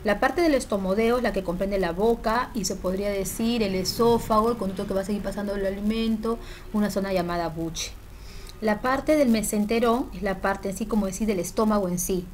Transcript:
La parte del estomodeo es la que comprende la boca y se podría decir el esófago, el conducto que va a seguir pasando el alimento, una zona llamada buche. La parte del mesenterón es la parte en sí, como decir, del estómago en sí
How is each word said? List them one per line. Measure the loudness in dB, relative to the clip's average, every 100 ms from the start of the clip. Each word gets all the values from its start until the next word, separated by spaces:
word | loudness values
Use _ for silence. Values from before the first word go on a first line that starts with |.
La | 0 2
parte | 2 4
del | 4
estomodeo | 4 2 -2 0 2 4 2
es |
la | 2
que | -2
comprende | -2 -2 0 0
la | 0
boca | 2 2 2 2 0 -2
y | -4 -4
se | -2
podría | -2 -2 0
decir | -2 -4 -2 0 2
el | 0 0
esófago, | -2 2 4 4 4 2 2
el | 0
conducto | -4 -4 -2
que |
va | -2
a | -2
seguir | -4
pasando | -4 -4 -4 -2
el | -2
alimento, | -2 -2 0 0 0 -2 -4 -6 -14 -6
una | 0 0
zona | 0 -2
llamada | -2 0 -2 -2
buche. | -4 -6 -6 -8 -10 -16 -16 -14 -14 -14 -4
La | -2 0
parte | 0 -2 4 4
del | 6
mesenterón | 4 2 0 0 2 4 2 0
es | -4
la | -4 -2
parte | -2 -2 -4
en | -6
sí, | 0
como | 0 0
decir, | -2 -2
del | 0
estómago | -2 0 2 2 2
en | -2
sí | 0 -2 -2